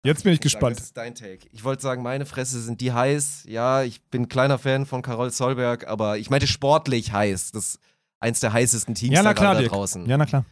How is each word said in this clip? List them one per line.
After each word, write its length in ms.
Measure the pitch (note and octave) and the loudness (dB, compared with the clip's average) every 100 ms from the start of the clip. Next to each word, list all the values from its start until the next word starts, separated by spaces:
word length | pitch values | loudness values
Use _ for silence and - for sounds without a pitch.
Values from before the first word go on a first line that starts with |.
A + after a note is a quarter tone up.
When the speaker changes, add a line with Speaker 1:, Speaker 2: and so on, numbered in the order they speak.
Speaker 1:
Jetzt 200 | C3+ D#3 | 0 2
bin 100 | G3+ | 4
ich 40 | E3 | 4
Speaker 2:
ich 140 | D3 | 2
sag, 80 | - | 0
Speaker 1:
gespannt. 180 | C3 A2+ | -2 -2
Speaker 2:
das 60 | - | -12
ist 120 | - | -12
dein 180 | A#2 A#2 | -12 -14
Take. 320 | G#2+ F#2 _ | -18 -20 _
Ich 120 | A2+ | -8
wollte 180 | B2 C3+ | -6 -4
sagen, 220 | C3+ B2+ | -4 -4
meine 240 | A#2+ C3+ C#3 | -4 -6 -6
Fresse 340 | C3 B2+ B2 | -6 -6 -6
sind 180 | A#2 A2+ | -6 -4
die 120 | B2+ | -2
heiß. 520 | A#2+ C3 D3 C#3+ - - | 2 2 2 -2 -8 -10
Ja, 340 | A2+ B2 C3+ | -2 0 2
ich 220 | B2+ A#2 | 0 -6
bin 260 | _ B2+ A#2+ | _ -4 0
kleiner 300 | C3+ C3+ C3 | 2 2 2
Fan 260 | C3+ C3+ C#3 | 2 0 -2
von 160 | B2+ | -6
Carol 300 | B2+ A#2 B2 | -6 -4 -4
Zollberg, 560 | - B2+ B2+ B2 A#2+ - | 0 -2 0 -2 -2 -6
aber 320 | G#2+ G#2+ G#2+ | -2 -2 -2
ich 100 | A2 | 0
meinte 160 | C#3 - | 0 2
sportlich 680 | - C#3 D#3 D3+ B2 A2 | 0 4 2 2 -2 0
heiß. 420 | G2+ G#2 F#2 - | 0 0 0 -4
Das 160 | A2 - | -6 -6
ist 100 | - _ _ _ _ | -8 _ _ _ _
eins 200 | A#2 A2+ | -4 0
der 140 | A#2 | 0
heißesten 400 | A2+ B2 A#2 - | 2 2 0 -2
Teams 220 | A2+ A#2+ D#3 | -4 2 4
Speaker 1:
Ja, 80 | |
na 60 | G#3 | 6
Speaker 2:
da 40 | |
Speaker 1:
klar, 120 | G3+ G3+ | 6 4
Speaker 2:
gerade 80 | F#3 | 4
da 60 | |
Speaker 1:
Dirk. 100 | A#2+ | 2
Speaker 2:
draußen. 340 | G2 G2 F#2 A2+ | 0 -4 -4 0
Speaker 1:
Ja, 100 | C#3 | 2
na 80 | D3+ | 4
klar. 180 | C#3 A#2+ | 2 0